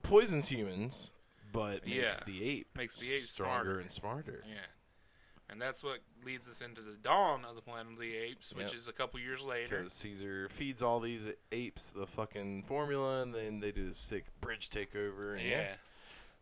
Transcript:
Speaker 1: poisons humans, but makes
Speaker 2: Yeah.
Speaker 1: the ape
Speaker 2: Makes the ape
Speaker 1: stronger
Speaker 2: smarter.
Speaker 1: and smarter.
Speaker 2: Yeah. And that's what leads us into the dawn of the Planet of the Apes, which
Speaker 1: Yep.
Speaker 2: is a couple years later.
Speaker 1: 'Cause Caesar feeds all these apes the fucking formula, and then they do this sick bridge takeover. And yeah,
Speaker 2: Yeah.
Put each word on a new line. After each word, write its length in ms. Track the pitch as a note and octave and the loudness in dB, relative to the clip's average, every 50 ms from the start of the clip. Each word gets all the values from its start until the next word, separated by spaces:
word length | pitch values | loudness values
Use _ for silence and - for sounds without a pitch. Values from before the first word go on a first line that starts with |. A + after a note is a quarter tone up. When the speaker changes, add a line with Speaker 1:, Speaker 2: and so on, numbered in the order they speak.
Speaker 1:
poisons 460 | - - G3+ G#3+ A#3+ G3 E3 D3 C#3+ - | 4 10 10 10 10 10 6 4 4 4
humans, 640 | C3+ A2+ G#2 F#2+ F#2 F#2+ A2 C3 - - - - - - - - - - - G#2 | 2 2 0 0 0 -2 -2 -2 -2 -4 -6 -8 -12 -18 -20 -20 -20 -20 -10 -4
but 340 | G2+ A2+ G#2+ G#2 G2 - - | 0 0 0 0 -2 -2 -2
makes 340 | - B2 B2+ A#2+ G#2+ F#2+ - | 0 2 4 4 4 4 4
Speaker 2:
Yeah. 40 | - | 2
Speaker 1:
the 180 | G#2 F#2+ F#2 G#2+ | 0 -2 -2 0
ape 320 | C3+ C#3+ G#2+ - - - | 0 0 -2 -4 -6 -6
Speaker 2:
Makes 200 | B2+ B2 - - | -6 -4 -4 -2
the 160 | - A#2+ B2+ C#3 | -2 0 2 2
ape 80 | C3+ | 2
Speaker 1:
stronger 420 | C3 - - - F#2+ C3 B2+ A#2+ A2 | 2 0 0 0 2 2 2 2 2
Speaker 2:
smarter. 160 | F#2+ F#2+ F#2 | 2 0 0
Speaker 1:
and 120 | F2+ F2+ | -2 -4
smarter. 520 | - - G2+ G#2+ B2 D3+ D3+ - - - - G#2+ | -6 -4 -4 -4 -4 -4 -6 -8 -10 -10 -10 -10
Speaker 2:
Yeah. 180 | G#2+ G2+ F#2 - - - _ _ - - - - - - - - - - - - | -10 -10 -10 -12 -16 -18 _ _ -20 -20 -20 -20 -20 -20 -20 -20 -20 -20 -16 -12
And 120 | G#2 A2 | -8 -4
that's 240 | B2 C3 B2+ - C#3+ | -4 -2 -2 -2 -2
what 160 | C#3 C3 A#2 - - - A#2 B2 | -4 -4 -6 -8 -16 -20 -14 -10
leads 240 | C3 C3 B2 A#2+ B2 | -8 -8 -8 -6 -2
us 140 | A2+ - | -2 -2
into 180 | B2 A#2+ A2+ A2+ | -2 -4 -10 -12
the 160 | G#2+ G#2+ G#2 | -12 -12 -10
dawn 480 | G#2+ A2 B2+ E3 G3+ G3 E3 C#3+ B2+ B2 | -2 4 6 6 8 8 6 4 2 -2
of 100 | A#2 A#2 | -8 -12
the 60 | A2+ | -12
Planet 300 | - A#2+ A#2 A2+ A2+ A2+ | -10 -10 -8 -8 -8 -10
of 60 | A2+ A#2 | -8 -6
the 160 | A#2 A2+ A2+ | -6 -4 -4
Apes, 380 | A2+ A#2 A#2+ C#3 - - - - | -4 -4 -4 -6 -4 -4 -4 -2
which 140 | B2 G2+ G2+ | -2 -2 -2
Speaker 1:
Yep. 60 | B2 | -2
Speaker 2:
is 140 | A#2 A2+ A#2 | -2 -4 -4
a 40 | |
couple 280 | - - B2+ B2 B2+ B2 | -2 -2 -2 -2 -2 -6
years 220 | B2 B2+ C3 C3 C#3 | -4 -4 -4 -4 -2
later. 380 | C3+ B2 A#2+ A#2 A#2+ G#2+ F#2 | -2 -2 -2 -2 0 -2 -2
Speaker 1:
'Cause 100 | F2+ F2+ | -2 -2
Caesar 560 | - - G#2+ G#2 G2+ F#2+ G2 G2 F#2+ F#2+ F#2+ G2 | -2 -4 -4 -4 -4 -4 -4 -2 -2 -2 -2 -4
feeds 340 | - - C#3+ C#3 B2+ A#2+ | -2 -2 -2 -2 0 4
all 180 | B2 A#2 A#2+ A#2 | 4 6 6 4
these 280 | A#2 A#2+ A#2+ A2 G#2+ G#2+ - - - - | 2 0 -2 -2 -4 -6 -6 -8 -8 -6
apes 400 | A2+ A#2+ B2 - - - - - | -4 -2 -4 -4 -4 -4 -4 -2
the 140 | - G2 G2 | -2 -2 -4
fucking 560 | - - A2+ G#2+ - - G#2 G2+ G2+ G2 G2 | -4 -2 -4 -4 -2 -2 -4 -4 -2 -4 -4
formula, 600 | G2 - C3+ D3 D3 D3 C#3 C3+ C3+ C3+ C3 C3 | -4 -2 0 0 0 2 2 2 2 2 2 0
and 120 | B2+ B2 A#2 | 0 0 -2
then 260 | A2+ A2 G#2+ G#2+ G#2 | -2 -2 -2 -2 -2
they 100 | G#2 G#2 | -2 0
do 140 | G2+ G2+ F#2+ | 0 0 0
this 120 | - - - | 0 -2 -2
sick 260 | - - G#2+ F#2 - - - - | -2 -2 -2 -4 -4 -6 -10 -8
bridge 300 | - A#2+ A2+ - - - | -6 -6 -4 -4 -4 -4
takeover. 640 | - G#2 G2 - - G#2 G#2 G2+ G2 G2+ G2+ G2+ G#2 G2+ | -2 -2 -2 -2 -2 -2 -2 -2 -2 -2 -4 -2 -2 0
And 40 | A#2 | 2
yeah, 140 | B2 A#2+ G#2 | 2 2 2
Speaker 2:
Yeah. 160 | G#2 G2 F#2+ - - - - - - - - - - - - - | 2 0 -4 -8 -12 -20 -20 -20 -18 -18 -18 -18 -18 -20 -20 -20